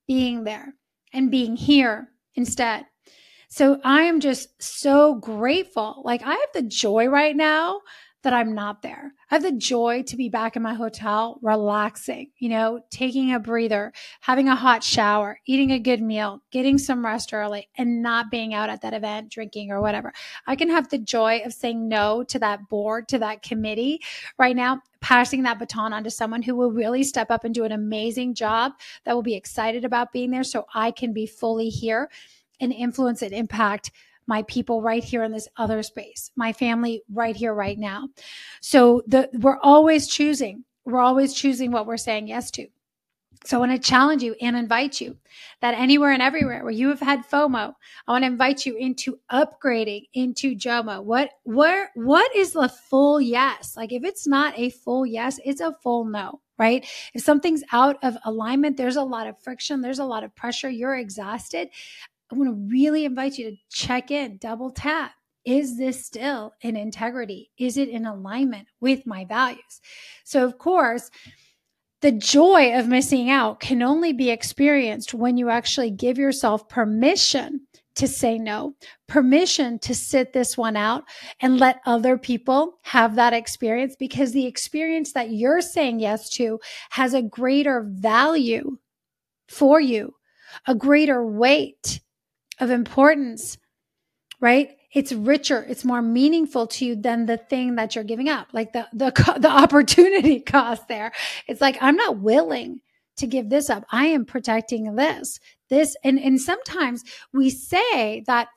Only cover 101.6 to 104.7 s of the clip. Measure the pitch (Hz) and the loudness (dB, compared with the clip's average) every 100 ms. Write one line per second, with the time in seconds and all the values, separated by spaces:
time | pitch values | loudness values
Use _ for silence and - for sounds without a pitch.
101.6 | 277 - 262 330 440 220 202 254 330 269 | 2 4 4 4 2 0 2 4 2 -2
102.6 | - - _ _ _ - 254 262 214 277 | -8 -14 _ _ _ -8 -4 -4 0 0
103.6 | 285 208 - 226 302 302 226 254 226 226 | 0 -4 -2 0 2 2 -2 -6 -2 -2
104.6 | 226 | -2